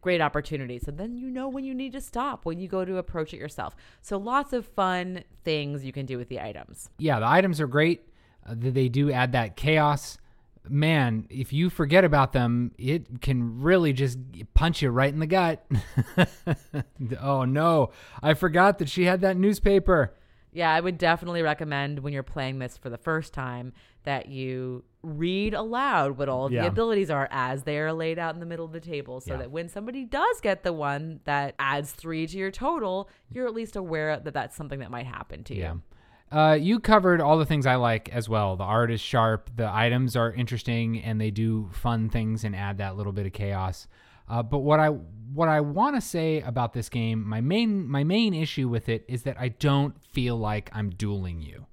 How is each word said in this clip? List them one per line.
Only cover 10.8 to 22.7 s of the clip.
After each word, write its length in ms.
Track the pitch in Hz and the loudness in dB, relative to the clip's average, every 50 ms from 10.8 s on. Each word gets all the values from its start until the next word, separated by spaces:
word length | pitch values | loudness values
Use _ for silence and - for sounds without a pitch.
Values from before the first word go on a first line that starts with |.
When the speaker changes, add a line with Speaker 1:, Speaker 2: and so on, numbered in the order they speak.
| 156 160 160 151 131 120 110 110 110 - | 4 4 4 4 4 2 0 -2 -4 -6
Speaker 2:
if 240 | - 131 131 - 131 | -8 -8 -6 -4 0
you 160 | 147 170 185 | 0 0 0
forget 320 | - - 160 139 160 185 190 | 0 0 0 6 6 6 8
about 300 | 165 147 143 135 123 - | 8 6 4 4 4 2
them, 380 | 135 120 117 120 120 120 120 - | 2 2 2 2 0 0 -2 -6
it 440 | - 117 131 147 175 131 - 127 123 | -6 -2 -2 -2 -2 -4 -8 -12 -4
can 400 | - 135 135 123 120 117 113 123 | -2 0 0 0 0 -2 -4 -2
really 320 | 135 160 185 185 170 156 135 | 4 4 6 6 6 4 2
just 240 | 127 139 131 120 131 127 131 - 80 113 - _ | 2 0 -2 -2 -6 -12 -14 -14 -14 -16 2 _
punch 260 | - 156 170 165 - | 4 4 4 2 2
you 80 | 147 127 | 0 2
right 220 | 117 127 135 143 143 | 4 4 2 2 2
in 60 | 156 | 0
the 80 | 160 | 0
gut. 360 | 151 185 185 180 170 156 - - - | 2 2 4 4 2 0 -2 -4 -2
<laughs> 640 | 143 107 - - - - - - - - 170 - - - - 175 156 - - - - 147 131 _ _ - 135 110 127 - | -2 -2 -2 0 -2 -2 -2 0 4 2 2 2 2 -10 -4 -4 -4 -4 -4 -10 -8 -8 -8 _ _ -10 -8 -8 -6 -4
Oh, 240 | - 139 139 135 127 | -2 0 0 2 2
no. 460 | 123 135 147 160 170 165 156 131 - - - - - - - | 2 2 2 4 4 6 4 4 2 -2 -12 -20 -20 -16 -2
I 120 | - 151 156 | 2 2 4
forgot 440 | - - 175 156 175 185 202 196 202 | 4 2 2 6 6 6 6 6 4
that 100 | 170 139 | -2 -4
she 140 | - 180 180 | 0 2 2
had 160 | 180 185 185 | 4 4 4
that 160 | 185 190 185 | 2 2 2
newspaper. 800 | 180 190 202 208 - - 202 196 196 - - 185 160 131 104 - _ - _ - _ _ _ _ | 4 4 4 4 4 4 6 6 6 6 6 6 6 4 2 -2 _ -20 _ -20 _ _ _ _
Speaker 1:
Yeah, 180 | 165 170 160 156 | 0 2 4 4
I 60 | 165 | 4
would 160 | 170 185 175 | 2 0 -2
definitely 440 | 151 175 165 165 170 - 175 175 170 | 2 4 2 2 2 0 -4 -2 0
recommend 580 | 165 156 151 151 165 151 143 139 139 143 147 143 | 0 0 0 -2 -4 -4 -2 -2 -2 -4 -4 -6
when 140 | 131 147 143 | -6 -6 -6
you're 100 | 139 135 | -6 -8
playing 360 | - - - 135 131 131 135 | -6 -6 -6 -6 -6 -6 -6
this 180 | 127 123 | -8 -10